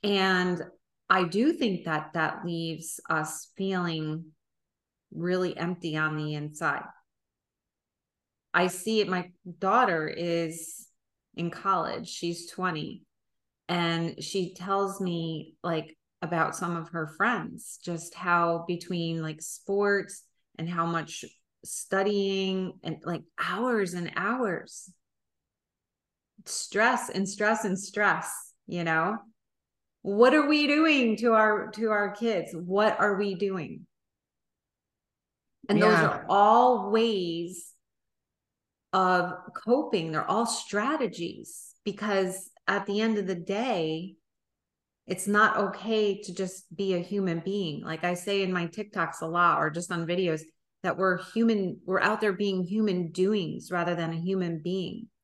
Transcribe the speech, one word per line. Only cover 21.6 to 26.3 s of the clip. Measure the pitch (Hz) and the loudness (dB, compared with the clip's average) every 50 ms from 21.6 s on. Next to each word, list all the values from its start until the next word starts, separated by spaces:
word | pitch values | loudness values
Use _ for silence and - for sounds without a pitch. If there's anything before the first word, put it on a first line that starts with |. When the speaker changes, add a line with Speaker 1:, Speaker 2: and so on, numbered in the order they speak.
| - | -16
Speaker 1:
studying | - - - - - - 190 196 208 208 202 196 196 196 190 190 190 190 190 185 185 - - | -12 -10 -10 -6 -2 0 2 2 2 2 2 2 0 0 0 0 0 0 -2 -2 -4 -8 -10
and, | - - 156 151 - | -8 -8 -8 -6 -6
like, | - 175 156 - _ _ - | -6 -6 -6 -8 _ _ -6
hours | - - 180 196 233 254 240 220 196 175 175 | -4 -4 -2 -2 0 0 2 0 0 0 -2
and | 180 175 165 - | -6 -6 -6 -4
hours, | - 180 202 233 262 247 208 175 - - - - - - - - _ _ _ _ _ _ _ _ _ _ _ _ _ _ _ _ _ _ _ _ _ _ _ _ _ _ _ | -4 -2 -2 0 0 0 -2 -2 -4 -6 -10 -16 -18 -18 -18 -20 _ _ _ _ _ _ _ _ _ _ _ _ _ _ _ _ _ _ _ _ _ _ _ _ _ _ _